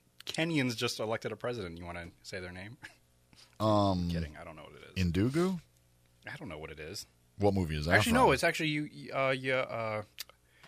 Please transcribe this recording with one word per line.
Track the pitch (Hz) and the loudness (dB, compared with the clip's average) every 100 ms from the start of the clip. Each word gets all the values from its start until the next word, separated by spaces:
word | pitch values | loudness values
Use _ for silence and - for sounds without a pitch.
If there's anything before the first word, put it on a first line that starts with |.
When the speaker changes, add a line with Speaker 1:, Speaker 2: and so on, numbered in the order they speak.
| _ - - | _ -16 -8
Speaker 1:
Kenyans | - 165 156 127 113 | -2 0 2 0 0
just | 120 - | -2 -2
elected | 110 113 117 | -4 -4 -4
a | 107 | -6
president. | 123 120 90 82 | -6 -6 -6 -8
You | |
wanna | 87 87 85 - | -10 -10 -12 -16
say | - 98 | -12 -10
their | 90 | -10
name? | 90 101 135 - - _ _ _ - - - | -10 -14 -16 -20 -20 _ _ _ -20 -20 -2
Speaker 2:
Um, | 107 104 101 92 87 | 2 4 4 2 0
Speaker 1:
Kidding. | 85 78 76 | -2 -4 -8
I | |
don't | 82 78 | -16 -16
know | |
what | 73 | -16
it | 71 73 92 | -18 -8 0
is. | 87 | 2
Speaker 2:
Ndugu? | 85 117 147 185 180 - _ _ _ _ _ - | 4 2 2 0 -2 -8 _ _ _ _ _ -16
Speaker 1:
I | - | -14
don't | 117 | -12
know | 76 | -10
what | 78 | -12
it | 73 | -12
is. | 76 104 - _ _ - | -12 -12 -14 _ _ 2
Speaker 2:
What | 101 | 4
movie | 98 82 78 | 4 2 0
is | 78 | 4
that | |
Speaker 1:
Actually, | 90 104 | 6 6
Speaker 2:
from? | 240 | 6
Speaker 1:
no. | 226 | 6
It's | 135 | 6
actually | 170 160 160 | 4 2 0
you. | 151 151 143 135 | -2 -4 -10 -6
Uh, | 135 135 135 | 0 0 0
you, | 131 | 0
uh, | 131 - 117 110 107 104 - - - _ _ | 0 0 -4 -4 -4 -6 -12 -18 -20 _ _